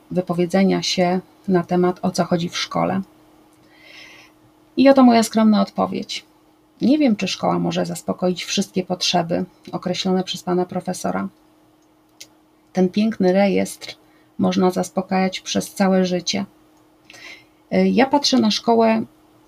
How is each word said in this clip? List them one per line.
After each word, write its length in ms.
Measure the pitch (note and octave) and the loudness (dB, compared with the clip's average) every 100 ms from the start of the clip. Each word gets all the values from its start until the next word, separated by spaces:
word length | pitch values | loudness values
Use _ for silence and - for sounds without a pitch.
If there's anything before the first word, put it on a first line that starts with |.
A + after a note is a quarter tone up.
| - | -4
wypowiedzenia 720 | E3+ F3+ F3 F3 F3+ F#3+ F3+ | -6 -4 -2 0 2 2 0
się 360 | E3+ - F3 F#3 - _ - | -2 -2 0 -2 -6 _ -2
na 160 | F#3 | 0
temat, 360 | F3 F3+ F3+ F3+ | 0 0 0 0
o 100 | F#3 | -4
co 140 | F#3 E3+ | -2 -2
chodzi 240 | F3 E3+ | -2 -4
w 80 | - | -6
szkole. 440 | - F3 E3+ F#3+ F#3+ _ _ _ _ _ _ _ - - - - - _ _ _ _ - | -6 -2 -2 -2 -6 _ _ _ _ _ _ _ -20 -20 -20 -20 -20 _ _ _ _ 2
I 120 | C4 | 6
oto 140 | C4+ | 8
moja 200 | B3 A#3 | 6 6
skromna 380 | A3 A3 A3 G#3 | 2 2 4 4
odpowiedź. 640 | G3 - F#3 F#3+ G#3+ - - _ _ _ _ _ | 2 -2 -4 -4 -8 -12 -16 _ _ _ _ _
Nie 160 | G#3+ D4+ | 2 4
wiem, 180 | C#4+ G#3 | 2 0
czy 120 | F#3+ | -2
szkoła 320 | - F3 F3 | -4 -2 0
może 260 | E3+ E3+ F3 | -2 -2 -4
zaspokoić 580 | E3+ - - F#3 F3+ | -6 -8 -4 -2 -4
wszystkie 400 | - - F#3+ - | -4 -4 -4 -6
potrzeby 640 | F3+ F3+ - F3 E3 F3 F3+ _ - | -6 -4 -2 -2 -2 -4 -6 _ -14
określone 520 | - F3+ F3+ F#3 F#3 | -10 -6 -6 -2 -2
przez 200 | F#3 F3 | -2 -8
pana 220 | - F3+ F3+ | -4 -2 -2
profesora. 600 | F3+ F3+ F3+ F3+ F#3 G3 - _ _ _ _ _ _ _ _ - _ _ _ _ | -6 -8 -8 -6 -6 -8 -12 _ _ _ _ _ _ _ _ -20 _ _ _ _
Ten 160 | - F#3 | -2 0
piękny 440 | G3+ A3 G#3+ F#3 | 2 -2 0 2
rejestr 600 | F#3 G3+ F#3 G3 - - - _ _ _ - | 2 2 0 -2 -8 -18 -20 _ _ _ -4
można 340 | F#3+ F#3 F#3 | -2 2 0
zaspokajać 680 | F#3 F3+ - F#3 F#3+ F#3+ F#3 | 0 -4 -6 -4 -2 -2 -4
przez 340 | - G3+ F#3 | -6 -6 -6
całe 320 | - F#3+ F#3+ F#3 | -2 2 2 0
życie. 400 | F3+ E3+ G3+ G3 _ _ _ _ _ - - - - _ _ _ | -2 -4 -6 -8 _ _ _ _ _ -20 -20 -20 -20 _ _ _
Y, 140 | F#3 F#3+ | 0 2
ja 180 | F#3+ C4+ | 2 2
patrzę 340 | D4 C#4+ B3+ | 2 2 2
na 120 | A3 | 2
szkołę 540 | - - A3+ A3+ A3 A#3 _ _ _ | 0 2 2 4 2 -4 _ _ _